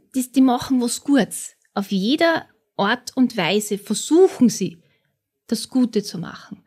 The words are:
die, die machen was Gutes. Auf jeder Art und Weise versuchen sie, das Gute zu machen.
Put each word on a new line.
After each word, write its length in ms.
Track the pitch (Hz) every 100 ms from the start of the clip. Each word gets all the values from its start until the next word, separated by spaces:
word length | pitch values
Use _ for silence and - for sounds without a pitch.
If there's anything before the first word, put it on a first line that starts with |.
| _
die, 160 | 262 247
die 100 | 269
machen 400 | 262 247 - 262
was 220 | 240 -
Gutes. 540 | - 277 - - - _ _
Auf 180 | - 196
jeder 560 | 196 202 320 330 320 - _ _ -
Art 400 | 196 247 - -
und 200 | 247 226
Weise 420 | 160 202 214 196
versuchen 720 | - 214 - 311 381 - 233
sie, 300 | - 190 - _ _ _ _ _ _ -
das 200 | 226 -
Gute 360 | 262 233 214
zu 140 | 202 175
machen. 440 | 170 - - 202